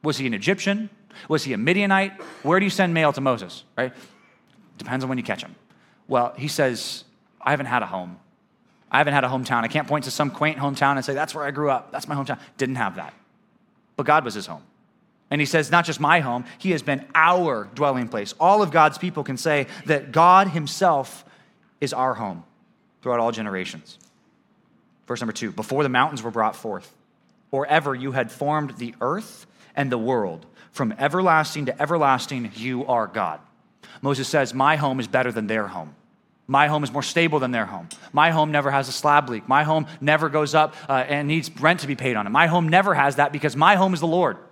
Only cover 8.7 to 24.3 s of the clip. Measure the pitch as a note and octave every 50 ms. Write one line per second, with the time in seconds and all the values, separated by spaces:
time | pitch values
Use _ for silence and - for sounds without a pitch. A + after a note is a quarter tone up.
8.7 | _ _ _ _ - C3+ D3+ D3 C#3+ C#3+ B2+ B2+ C3 C3 B2+ B2 C3+ A#2 A2+ A2+
9.7 | A2+ D3+ D3 - C#3+ D3+ C3+ C3+ - - D3+ C3+ A#2+ - D3+ D#3 D#3 C#3+ C#3 C#3+
10.7 | C#3 - D3 C#3 C#3 C3+ B2+ - C#3+ C3+ D3+ D#3 - D#3 D3 C#3 C#3+ C#3 D3+ D3
11.7 | C3+ B2 - - - D3 - - D3 C#3 C#3 B2 C3 - - - _ _ C3+ B2+
12.7 | C3 B2+ A2+ G2 F2 F#2 D#2 D2 - _ _ _ _ _ _ _ _ _ _ _
13.7 | _ _ _ _ _ - C#3 C3 D3 D3+ C3+ B2 G2 G#2 F#2+ - E2 D2 - _
14.7 | _ _ _ _ _ _ _ _ _ _ _ _ C#3+ D3 D3+ C#3+ - D#3+ D3+ -
15.7 | - E3+ E3+ E3 D3+ - D3+ C#3+ E3 F3 C#3+ C3 A#2+ B2 B2 - - - - F#3+
16.7 | F3 D3 - - C#3+ C3+ - - - E3 D#3 E3 F3+ F3+ F3+ D#3+ C3+ A2 G#2 G2
17.7 | A2 B2 D3 C#3+ C3+ B2+ B2 A2 - A2 G2+ G2+ - _ D#3 F3 G3+ G#3+ G#3 E3+
18.7 | C#3+ E3 D#3 D3+ - - - F3+ E3+ D#3 C#3 - C3+ A#2+ - E3 D3+ D3 C3+ -
19.7 | - - - - D#3 C#3+ - C#3 B2+ D#3 E3+ F3 F3+ F#3+ G3 G3 D3 E3 D3+ C#3
20.7 | - - F#3+ F3+ D#3+ C#3+ C3 - - - - - - _ _ _ _ _ _ _
21.7 | _ _ D3+ C3 - B2 C3 C3 A#2+ G#2+ A#2 G2+ F2+ E2+ E2 _ _ _ _ _
22.7 | _ _ _ _ _ _ _ B2 B2 A#2+ A#2 A#2 A2+ A2 A2 G#2+ G2 F#2 F#2 F2+
23.7 | - E2+ - - - _ _ _ _ _ _ _